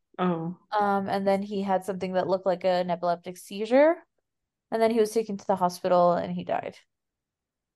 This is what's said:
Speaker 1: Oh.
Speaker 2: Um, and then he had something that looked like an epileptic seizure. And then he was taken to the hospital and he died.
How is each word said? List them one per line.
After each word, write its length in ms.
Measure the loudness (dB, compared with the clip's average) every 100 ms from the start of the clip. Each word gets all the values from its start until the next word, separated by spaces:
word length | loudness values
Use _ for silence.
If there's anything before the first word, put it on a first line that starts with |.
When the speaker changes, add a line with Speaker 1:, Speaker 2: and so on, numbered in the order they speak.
| _ -2
Speaker 1:
Oh. 380 | -2 -2 -4 -10 -4
Speaker 2:
Um, 360 | -2 0 0 -2
and 180 | -2 0
then 160 | 0
he 200 | -2 -4
had 220 | 0 -2
something 280 | -2 -6 -2
that 140 | -2 0
looked 180 | 0 0
like 180 | -2
an 260 | 0 0 -2
epileptic 460 | -2 -2 -4 -6 -16
seizure. 580 | -12 -8 2 4 4 2 _ _ _ _ _ _ -6
And 100 | 0
then 80 | 2
he 80 | 2
was 100 | 2
taken 240 | 0 -2 -6
to 80 | -2
the 100 | 0
hospital 560 | 0 -2 2 4 4
and 180 | 2 -2
he 120 | -6
died. 320 | -4 -4 -6 -14 _ _ _ _ _ _ _ _ _